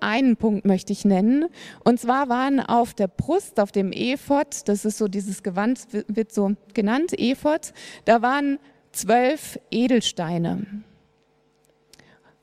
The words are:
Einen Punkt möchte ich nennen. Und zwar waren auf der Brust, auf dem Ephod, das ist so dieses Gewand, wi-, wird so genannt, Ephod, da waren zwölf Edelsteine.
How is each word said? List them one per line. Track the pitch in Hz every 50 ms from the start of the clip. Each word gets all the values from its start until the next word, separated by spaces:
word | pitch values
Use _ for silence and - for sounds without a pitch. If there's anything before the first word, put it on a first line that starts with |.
Einen | - 208 214 262 269 254 220
Punkt | - 226 226 208 - -
möchte | 202 190 180 - -
ich | 202 - -
nennen. | 202 190 185 202 226 262 294 320 349 - - - - - - -
Und | 233 247 233
zwar | - 233 247 269 285 247
waren | 240 254 262 277 277 262
auf | - - 233 240 240 -
der | - - 202 185
Brust, | - - - - 330 392 - - - 226
auf | 202 196
dem | - 202 196 185
Ephod, | - - 208 247 277 277 - - 285 285 302 285 - - - -
das | 202 196 -
ist | 214 208 -
so | 220 196
dieses | 190 208 190 208 190 -
Gewand, | - 202 175 196 208 233 262 - - -
wi-, | - 208 -
wird | - 202 220 220 - -
so | 214 202 196 208 - _ - -
genannt, | 226 202 202 233 277 339 359 - -
Ephod, | - 240 269 - - 302 311 330 - - - - - - - - -
da | - 226 233
waren | 220 247 269 285 285 277 277 294 - - _ _ _ _
zwölf | - - - 185 226 247 247 254 311 302 - - - - - _
Edelsteine. | - 226 247 220 254 226 - - - - 170 156 175 170 170 165 180 190 202 196 202 208 214 - _ _ _ _ _ _ _ _ _ _ _ _ _ _ _ _ _ _ _ _ - - _ _ _ _ _ _ _ _